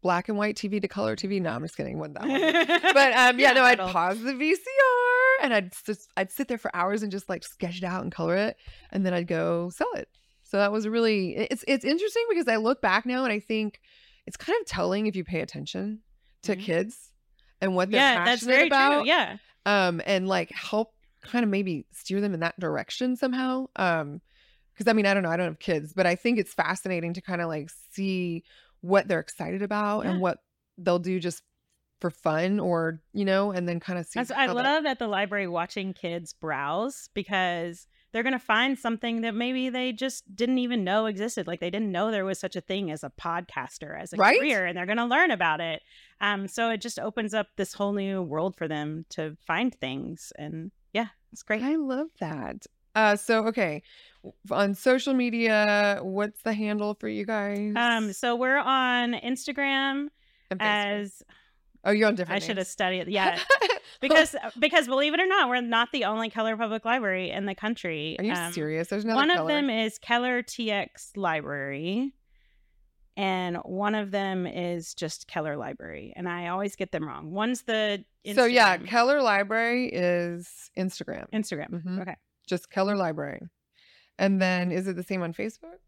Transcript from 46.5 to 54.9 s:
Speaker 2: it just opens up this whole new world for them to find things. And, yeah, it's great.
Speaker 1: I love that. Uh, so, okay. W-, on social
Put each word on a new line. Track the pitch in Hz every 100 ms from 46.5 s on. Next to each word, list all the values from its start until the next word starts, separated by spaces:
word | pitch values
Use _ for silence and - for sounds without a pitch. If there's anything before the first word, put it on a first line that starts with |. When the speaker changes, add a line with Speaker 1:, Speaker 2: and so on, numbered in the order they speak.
| - 233
Speaker 2:
it | 220
just | 233 -
opens | 214 214 214
up | 214 202 -
this | 190
whole | - 202
new | 202 196 190
world | 175 151 180 185
for | 160
them | 151 151 156 165
to | - 156 156 _
find | 165 247
things. | - 131 135 - 165 - -
And, | 151 160 165 _ _
yeah, | 208 226 _ _
it's | -
great. | - 214
Speaker 1:
I | 254 320
love | 277 254 320 _
that. | 165 156 98 113 - _ _
Uh, | 214 214
so, | 208 - 226 220
okay. | 226 185 151 - - - _
W-, | - - 190
on | - 202
social | 196 -